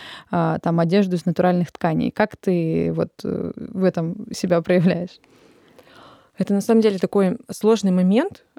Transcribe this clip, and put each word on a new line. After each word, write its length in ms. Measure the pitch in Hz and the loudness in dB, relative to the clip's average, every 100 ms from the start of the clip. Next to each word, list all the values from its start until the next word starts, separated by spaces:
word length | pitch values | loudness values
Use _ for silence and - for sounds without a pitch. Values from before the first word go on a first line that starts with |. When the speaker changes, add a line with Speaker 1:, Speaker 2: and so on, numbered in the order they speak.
| - - - | -16 -20 -6
Speaker 1:
а, 280 | 175 165 156 | -2 0 -2
там, 200 | 170 165 | -2 0
одежду 360 | 170 196 190 180 | 2 2 2 0
из 100 | 180 | -2
натуральных 460 | 165 180 180 175 | 0 2 2 -2
тканей. 380 | - 175 160 - | -4 -2 0 -2
Как 260 | - 214 - | -2 -2 -2
ты 560 | - 180 160 165 165 | -2 0 0 0 -2
вот, 180 | 165 165 - | -2 -4 -6
э, 280 | - 180 - - | -8 -6 -6 -10
в 280 | - 185 | -10 -2
этом 320 | 185 180 165 196 - | -2 0 -4 -8 -12
себя 280 | - 190 170 | -6 0 0
проявляешь? 580 | 165 180 175 170 180 - _ _ _ _ _ - - - - - _ - | 2 2 2 0 -4 -12 _ _ _ _ _ -20 -20 -20 -20 -20 _ -6
Speaker 2:
Это 140 | 190 | -2
на 80 | 202 | -2
самом 180 | 202 226 | 2 4
деле 160 | 220 196 | 4 2
такой 380 | 185 202 190 - - | 0 2 0 0 -8
сложный 400 | - 208 226 196 | -2 0 2 2
момент, 540 | 185 180 214 370 - _ | 2 4 2 0 -6 _